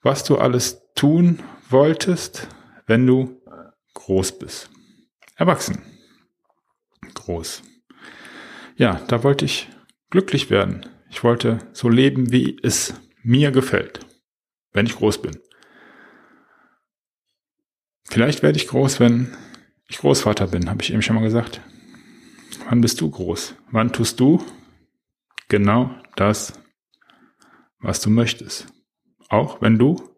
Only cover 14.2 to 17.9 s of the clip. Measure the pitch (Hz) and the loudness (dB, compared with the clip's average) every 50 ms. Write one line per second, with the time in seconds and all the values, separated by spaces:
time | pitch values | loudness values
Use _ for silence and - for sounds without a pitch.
14.2 | _ _ _ _ _ _ _ _ _ _ _ 101 104 117 - - - 107 104 - | _ _ _ _ _ _ _ _ _ _ _ -2 -2 -2 -2 0 0 0 0 0
15.2 | - 76 76 - _ _ _ _ _ _ _ _ - - _ _ - - _ _ | -6 -10 -12 -12 _ _ _ _ _ _ _ _ -20 -20 _ _ -20 -20 _ _
16.2 | _ _ _ _ _ _ _ _ _ _ _ _ _ _ _ _ _ _ _ _ | _ _ _ _ _ _ _ _ _ _ _ _ _ _ _ _ _ _ _ _
17.2 | _ _ _ _ _ _ _ _ _ _ _ _ _ _ | _ _ _ _ _ _ _ _ _ _ _ _ _ _